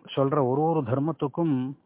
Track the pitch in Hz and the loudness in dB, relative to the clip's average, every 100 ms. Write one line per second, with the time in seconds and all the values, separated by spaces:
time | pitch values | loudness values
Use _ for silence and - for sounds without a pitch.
0 | - - 135 151 127 135 160 160 123 131 | -6 0 0 2 2 2 2 0 0 0
1 | 151 151 147 - 165 131 131 139 | -2 -2 -4 -2 0 0 -2 -10